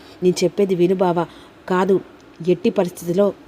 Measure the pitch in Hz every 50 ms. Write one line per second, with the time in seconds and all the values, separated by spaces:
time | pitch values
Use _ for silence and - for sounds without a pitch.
0 | - - - - - 180 175 - 190 170 - - 202 185 190 170 175 180 196 185
1 | 196 180 170 175 165 - - - - - - - - - 185 180 190 190 196 175
2 | - - - - - - - - 165 175 180 170 - 233 226 214 185 175 - -
3 | 170 170 170 185 202 196 190 - -